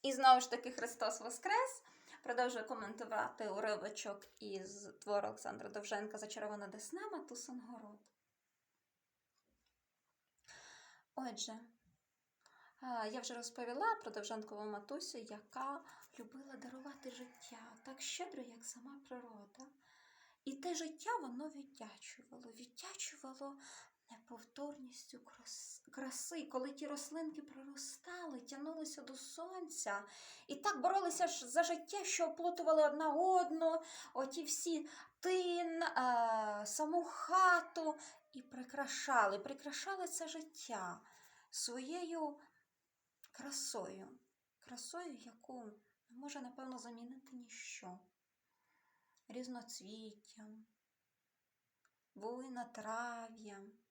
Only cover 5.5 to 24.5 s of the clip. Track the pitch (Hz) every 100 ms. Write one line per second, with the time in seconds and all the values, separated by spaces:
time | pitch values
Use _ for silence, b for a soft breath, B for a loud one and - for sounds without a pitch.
5.5 | - 208 208 208 208 214 214 214 220 214
6.5 | 208 196 214 - 349 415 349 311 240 -
7.5 | 247 220 233 208 214 _ _ _ _ _
8.5 | _ _ _ _ _ _ _ _ _ _
9.5 | _ _ _ _ _ _ _ _ _ -
10.5 | B B B B B _ - 254 214 -
11.5 | 226 - _ _ _ _ _ _ _ B
12.5 | B B _ 262 240 214 247 240 240 240
13.5 | - 240 254 440 427 233 214 208 226 214
14.5 | 208 214 202 208 294 - 240 214 208 -
15.5 | 262 262 330 B B - - 226 262 277
16.5 | 262 247 262 277 269 254 247 247 - -
17.5 | 226 233 - 269 262 - - 359 285 240
18.5 | 226 - 247 254 285 - 247 247 214 202
19.5 | - 269 _ B B B B B B 277
20.5 | 269 359 320 320 - 427 466 269 240 302
21.5 | 277 277 - 214 - - - - 247 240
22.5 | 226 240 - 381 392 - 302 262 262 277
23.5 | 277 B B B _ _ 226 - 233 -